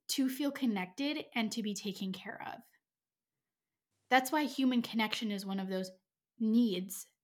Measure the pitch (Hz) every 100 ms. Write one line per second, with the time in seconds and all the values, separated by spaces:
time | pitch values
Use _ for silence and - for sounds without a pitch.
0 | - - 262 262 285 285 247 202 180 -
1 | 277 302 - 240 220 233 208 202 208 185
2 | 190 185 196 - - - - _ _ _
3 | _ _ _ _ _ _ _ _ _ _
4 | - 254 262 311 269 - 262 247 233 226
5 | 220 - 220 202 196 196 190 190 185 -
6 | _ _ _ - 220 233 233 180 190 -
7 | - _